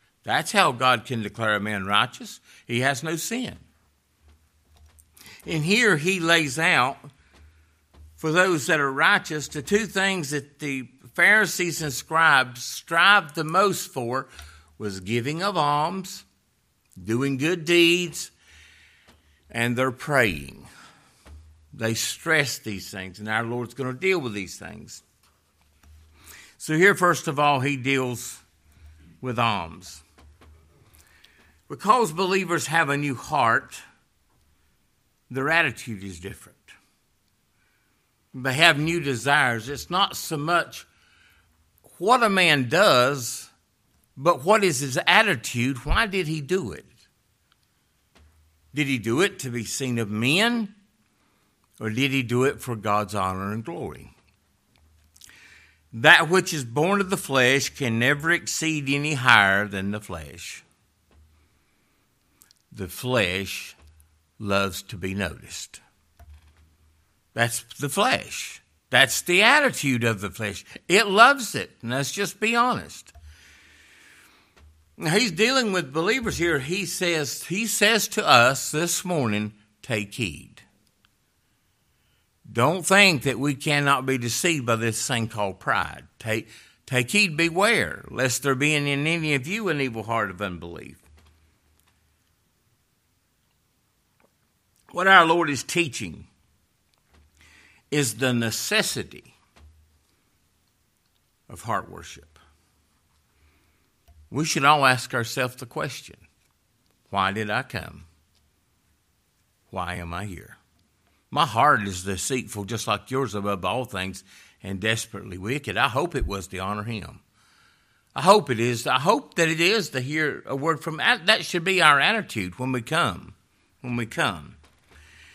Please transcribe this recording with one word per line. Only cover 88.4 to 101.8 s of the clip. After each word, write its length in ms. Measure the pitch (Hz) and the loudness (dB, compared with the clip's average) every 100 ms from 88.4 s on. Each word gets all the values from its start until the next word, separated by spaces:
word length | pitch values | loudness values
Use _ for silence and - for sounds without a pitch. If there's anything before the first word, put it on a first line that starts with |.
there 120 | 143 131 | -2 0
be 200 | 147 151 | 0 0
in, 120 | 143 | -2
in 200 | 143 151 | -2 -2
any 280 | 165 156 139 | -2 -2 -2
of 120 | 131 | -4
you 220 | 220 202 | -6 -4
an 100 | 147 | -2
evil 240 | 135 113 | -4 -6
heart 260 | 104 113 101 | -4 -2 -4
of 120 | 90 | -4
unbelief. 600 | 101 85 87 82 - - _ _ _ _ _ _ _ _ _ _ _ _ _ _ _ _ _ _ _ _ _ _ _ _ _ _ _ _ _ _ _ _ _ _ _ _ _ _ _ | -8 -8 -12 -14 -16 -20 _ _ _ _ _ _ _ _ _ _ _ _ _ _ _ _ _ _ _ _ _ _ _ _ _ _ _ _ _ _ _ _ _ _ _ _ _ _ _
What 160 | 175 190 | 0 8
our 180 | 190 165 | 10 10
Lord 240 | 170 156 | 6 2
is 140 | 131 | -2
teaching 640 | - 175 160 - 95 80 - _ _ _ _ _ _ _ _ _ _ _ _ - - _ - | -2 -2 -2 -4 -10 -12 -18 _ _ _ _ _ _ _ _ _ _ _ _ -20 -20 _ -4
is 260 | 151 127 107 | -2 -2 0
the 180 | 131 | 0
necessity 1040 | 120 113 - - 214 - 120 87 - - _ _ _ - _ _ _ _ _ _ _ _ _ _ _ _ _ _ _ _ _ - | 0 -2 -4 -2 0 0 -4 -10 -14 -20 _ _ _ -20 _ _ _ _ _ _ _ _ _ _ _ _ _ _ _ _ _ -20
of 140 | - | -14
heart 280 | 113 98 | -6 -6